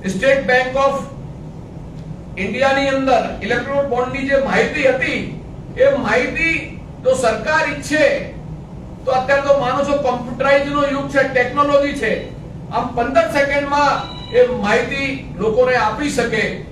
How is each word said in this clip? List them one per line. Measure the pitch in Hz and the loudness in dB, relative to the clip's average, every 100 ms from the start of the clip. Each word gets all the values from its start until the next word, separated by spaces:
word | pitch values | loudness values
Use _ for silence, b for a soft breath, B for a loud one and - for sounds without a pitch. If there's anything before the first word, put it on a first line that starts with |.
| 196 | -2
સ્ટેટ | 185 262 269 - | 2 4 4 4
બેંક | 254 254 262 | 2 4 2
ઓફ | 277 277 - - - - - - - - - - - - - 185 | 2 2 -6 -12 -12 -12 -14 -14 -14 -14 -14 -12 -12 -12 -12 -6
ઇન્ડિયાની | 196 233 269 277 277 | -4 2 2 4 2
અંદર | 269 262 240 - - | 0 2 2 2 -6
ઇલેક્ટ્રોનિક | 214 240 277 277 | -2 -2 0 -2
બોન્ડની | 277 240 247 269 269 | 0 0 -2 -4 0
જે | 269 | 2
માહિતી | - - 226 302 262 | 2 2 0 2 2
હતી, | 254 - - - - - - - - | 2 -2 -4 -6 -10 -12 -14 -12 2
એ | 269 254 | 4 4
માહિતી | 220 233 277 254 330 320 311 - - - | 0 0 0 -2 -2 -2 -6 -14 -14 -4
જો | 254 | 0
સરકાર | 254 233 214 - 311 294 285 | 2 2 0 0 0 0 -4
ઈચ્છે | - 302 285 - - - - - - - - - | -2 2 4 2 -6 -12 -12 -14 -14 -16 -16 -8
તો | - | 0
અત્યારે | 262 262 277 | 0 2 0
તો | 285 277 | 4 2
માનો | 247 277 | 2 0
છો | 277 285 | 0 2
કોમ્પ્યુટરાઇઝનો | 254 247 - - 269 277 285 285 277 | 0 -2 -6 -2 4 4 2 0 0
યુગ | 277 269 | -2 0
છે, | 277 254 | 2 2
ટેકનોલોજી | 254 247 285 285 277 285 | 2 0 2 4 4 2
છે, | - 220 180 - - - - - | -2 -2 -2 -6 -12 -14 -14 -6
આમ | 233 247 | -4 -2
પંદર | 240 254 330 | -2 2 2
સેકન્ડમાં | 330 285 277 285 285 285 285 262 - - - | 2 2 2 0 0 2 2 0 -4 -12 0
એ | 233 247 | 4 4
માહિતી | 220 202 220 - 277 269 269 - - | 2 0 0 0 -4 -4 -6 -10 -4
લોકોને | 214 220 254 247 | 0 4 4 4
આપી | 214 220 294 | 0 -2 -2
શકે. | - 226 220 190 185 - | -2 0 0 -2 -6 -12